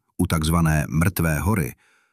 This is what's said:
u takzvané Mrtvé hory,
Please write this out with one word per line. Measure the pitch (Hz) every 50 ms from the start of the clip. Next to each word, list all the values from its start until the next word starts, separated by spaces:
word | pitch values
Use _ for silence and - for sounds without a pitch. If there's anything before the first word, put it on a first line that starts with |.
| _ _ _ -
u | 92
takzvané | - 87 80 78 78 82 85 82 80 78 76 60 -
Mrtvé | 62 80 82 95 87 - 82 80 78 71
hory, | 69 95 110 85 71 58 - - _ _ _ _ _ _